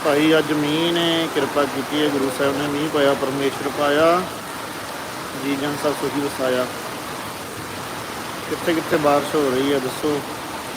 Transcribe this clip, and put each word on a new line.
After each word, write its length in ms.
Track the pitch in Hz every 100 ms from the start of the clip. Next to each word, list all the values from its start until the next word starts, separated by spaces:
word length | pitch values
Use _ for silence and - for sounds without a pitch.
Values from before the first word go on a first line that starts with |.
ਭਾਈ, 340 | 156 143 156 160
ਅੱਜ 140 | 147
ਮੀਂਹ 400 | 151 147 151 170
ਨੇ 360 | 170 170 165 165
ਕਿਰਪਾ 300 | - 135 147
ਕੀਤੀ 380 | 139 135 123 151
ਹੈ, 60 | 151
ਗੁਰੂ 220 | 139 135 127
ਸਾਹਿਬ 180 | 139 139
ਨੇ 100 | 147
ਮੀਂਹ 220 | 143 156
ਪਾਇਆ, 260 | 151 139
ਪਰਮੇਸ਼ਰ 540 | 139 135 139 139 - 143
ਪਾਇਆ, 540 | 143 147 147 165 175 185 - - - - - - - - - - 131
ਜੀ 120 | 135 139
ਜਨ 200 | 147 143
ਸਭ 100 | 147
ਸੁਖੀ 280 | 135 139 131
ਵਸਾਇਆ। 460 | 143 - 131 127 123 - - - - - - - - - - - - - - - - - -
ਕਿੱਥੇ 240 | 147 -
ਕਿੱਥੇ 220 | 160 156 165
ਬਾਰਿਸ਼ 380 | 147 143 139
ਹੋ 160 | 156 143
ਰਹੀ 180 | 127 139
ਹੈ, 60 | 139
ਦੱਸੋ। 420 | 127 - 156 143 131 - - - -